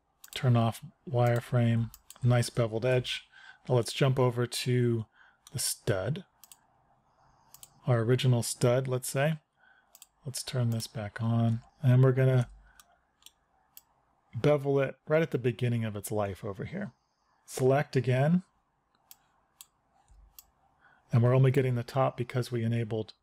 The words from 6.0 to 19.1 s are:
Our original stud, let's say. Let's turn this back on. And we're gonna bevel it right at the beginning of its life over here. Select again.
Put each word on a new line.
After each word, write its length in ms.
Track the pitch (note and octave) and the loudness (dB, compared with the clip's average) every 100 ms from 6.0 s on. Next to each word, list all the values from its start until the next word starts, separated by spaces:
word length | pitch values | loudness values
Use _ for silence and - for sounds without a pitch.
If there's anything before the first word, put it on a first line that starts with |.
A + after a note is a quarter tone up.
| G2 E3 - _ - - _ _ _ _ _ _ _ _ _ - - _ - | -2 -6 -10 _ -20 -20 _ _ _ _ _ _ _ _ _ -20 -20 _ -2
Our 140 | A#2+ | 0
original 420 | A2+ B2+ C3 A#2+ | 2 2 2 0
stud, 460 | - - B2 B2 C3 | -2 -2 0 2 0
let's 200 | B2+ - | -6 -4
say. 300 | C3+ D3+ D#3+ _ _ _ _ _ _ - _ C3+ | -2 -2 -2 _ _ _ _ _ _ -20 _ -14
Let's 160 | - | -12
turn 280 | - B2+ A#2 | -8 -4 -2
this 180 | A2+ - | -2 -6
back 340 | A2+ G#2 - | -10 -10 -6
on. 380 | A2+ A#2 A#2 A2+ - _ | -2 0 0 -2 -8 _
And 220 | C3 B2+ | 2 6
we're 80 | C3 | 6
gonna 380 | C3 C3 B2+ A#2+ - _ - _ _ _ _ - _ _ _ _ - _ _ _ _ _ | 4 2 2 -2 -8 _ -20 _ _ _ _ -20 _ _ _ _ -20 _ _ _ _ _
bevel 460 | A#2 D3 D3 C#3 C#3 | -2 2 2 2 0
it 160 | C3+ - - | 0 -4 -2
right 160 | D#3 | 0
at 80 | E3 | 0
the 80 | C#3+ | 0
beginning 460 | A#2+ A2 B2 A#2 | -2 -2 -2 -2
of 100 | A2 | -4
its 160 | G2+ - | -6 -6
life 340 | G#2 G2+ F#2 | -4 -4 -6
over 200 | G#2+ G2 | -10 -10
here. 260 | A2+ F#3 G3+ - _ _ _ _ - | -10 -10 -10 -14 _ _ _ _ -14
Select 480 | - B2+ C#3 D3+ | 0 2 2 2
again. 480 | C3+ B2 B2+ D3 F3+ - _ _ _ _ _ _ | -2 0 2 2 2 -2 _ _ _ _ _ _